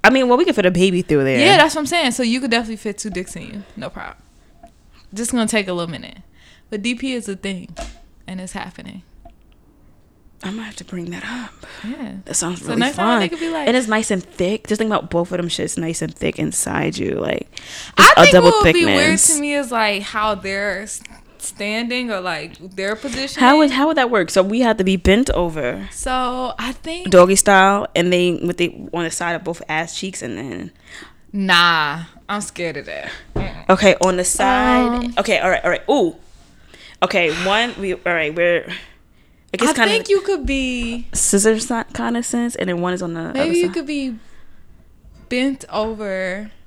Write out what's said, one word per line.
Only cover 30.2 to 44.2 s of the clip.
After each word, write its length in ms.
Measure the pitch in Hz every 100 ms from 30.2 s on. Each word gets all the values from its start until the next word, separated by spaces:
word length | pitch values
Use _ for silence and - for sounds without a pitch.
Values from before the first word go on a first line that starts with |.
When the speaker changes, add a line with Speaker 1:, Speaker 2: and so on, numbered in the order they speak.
Speaker 1:
and 160 | 123 95
then 340 | 131 87 87 _ - - - - -
Speaker 2:
Nah, 680 | 202 190 175 175 165 147 156 165 - -
I'm 120 | 208
scared 360 | - - 170 143
of 80 | -
that. 260 | 71 71 - - -
Mm-mm. 340 | - - -
Speaker 1:
Okay, 240 | 185 202 -
on 160 | 185 180
the 60 |
side. 800 | 180 - 262 254 254 247 240 240
Speaker 2:
Um, 100 | 240 240
Speaker 1:
Okay, 220 | 202 196
all 100 | 190
right, 140 | 180
all 60 | 175
right. 180 | 170 -
Ooh. 260 | 277 170 - - - - - - - - -
Okay, 300 | 185 196 170 165
one, 300 | 185 208 240 -
we, 140 | 196 180
all 40 | 175
right, 280 | 170 151
we're, 320 | 165 175 175 - - - - _ _ _ _ _
I 40 | 185
guess 120 | 254
Speaker 2:
I 40 |
Speaker 1:
kinda 160 | 302 403
Speaker 2:
think 200 | 440 -
you 120 | 392
could 240 | 381 370 254
be 640 | 269 262 247 233 240 233
Speaker 1:
scissor 460 | - - 202 214 220
si-, 340 | 220 233 -
kinda 280 | - 233 233
sense, 320 | 240 240 240 -
and 120 | 185
then 120 | 175
one 120 | 175
is 80 | 180
on 120 | 175
the 180 | 165 165
Speaker 2:
maybe 60 | 262
Speaker 1:
other 140 | 320
Speaker 2:
you 120 | 349 349
Speaker 1:
side. 60 |
Speaker 2:
could 120 | 349 277
be 300 | 294 262 226